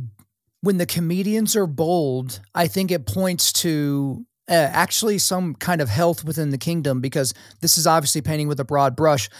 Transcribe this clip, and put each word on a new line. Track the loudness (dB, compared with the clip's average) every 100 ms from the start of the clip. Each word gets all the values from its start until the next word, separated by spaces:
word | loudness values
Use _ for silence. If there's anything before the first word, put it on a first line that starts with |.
| -6 -14 _ _ _ _
when | 0 0
the | 0
comedians | -2 -2 0 0 0 0 0
are | 0
bold, | 0 0 2 0 -2 -6 -10 -6
I | 0 0
think | 0 0
it | -2 -2
points | -2 0 0 0
to, | 0 0 0 0 0 -2 -6 -12 _ 0
uh, |
actually | 2 4 2 0 0 0 0
some | 0 -2 -2
kind | -4 -2 0
of | 0
health | 2 2 0
within | -4 -4 -2
the | -2
kingdom, | -2 -2 -2 -2
because | -2 -2 -2 -6 -14 -4
this | 0 2
is | 4
obviously | 4 2 -2
painting | -2 -2 -2
with | -4
a |
broad | 0 2 2
brush. | 4 4 4 0